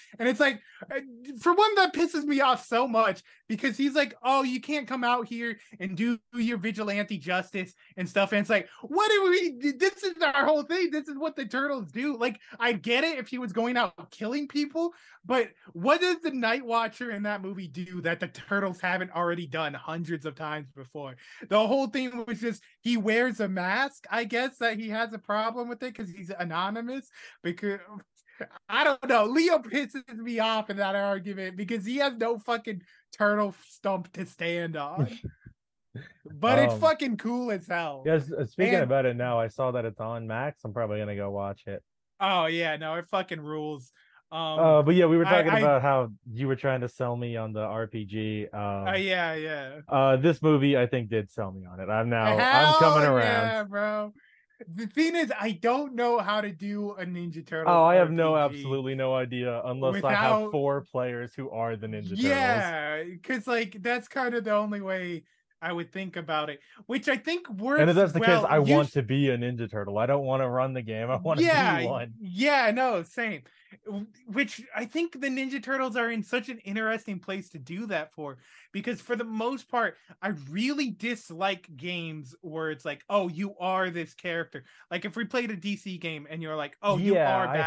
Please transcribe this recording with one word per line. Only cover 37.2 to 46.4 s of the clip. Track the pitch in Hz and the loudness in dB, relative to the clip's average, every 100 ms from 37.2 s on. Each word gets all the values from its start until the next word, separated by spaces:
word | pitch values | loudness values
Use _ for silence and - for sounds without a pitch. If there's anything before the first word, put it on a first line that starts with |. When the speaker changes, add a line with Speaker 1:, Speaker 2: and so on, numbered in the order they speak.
| 220 247 240 | -4 -2 -2
Speaker 1:
as | 196 165 | -4 -4
hell. | 170 160 135 143 | -4 -4 -4 0
Speaker 2:
yes, | 160 139 | 2 0
uh, | - 123 | -6 -4
speaking | - 208 | 0 4
Speaker 1:
And | 240 | 4
Speaker 2:
about | 127 135 131 | 4 2 2
it | 120 | 0
now, | 123 117 | 0 0
I | 113 | -2
saw | - 127 | -2 -2
that | 123 | -2
it's | 113 104 | -4 -6
on | 110 117 113 | -8 -8 -6
Max. | 110 143 - | -6 -6 -8
I'm | 110 | -8
probably | 110 110 104 | -4 -4 -2
gonna | 104 101 | -4 -4
go | 101 | -6
watch | 101 98 98 - | -4 -6 -8 -12
it. | 98 - _ _ - | -14 -14 _ _ -2
Speaker 1:
Oh, | 196 180 160 | 0 2 2
yeah, | 165 165 151 | 0 -2 -2
no, | 156 170 | -4 -6
it | 170 | -2
fucking | 196 190 165 | -4 -2 -6
rules. | 151 156 151 143 127 _ _ _ _ | -8 -6 -6 -8 -12 _ _ _ _
Um, | 160 160 156 | -6 -2 4
Speaker 2:
Uh, | 160 151 | 8 8
but | 147 | 8
yeah, | 180 165 | 6 8
we | 165 | 6
were | 185 | 6
Speaker 1:
I, | 180 | 6
Speaker 2:
talking | 165 | 6
Speaker 1:
I | 220 | 6
Speaker 2:
about | 147 135 | 6 6
how | 139 131 117 104 127 | 4 2 2 -6 -12
you | 113 | -4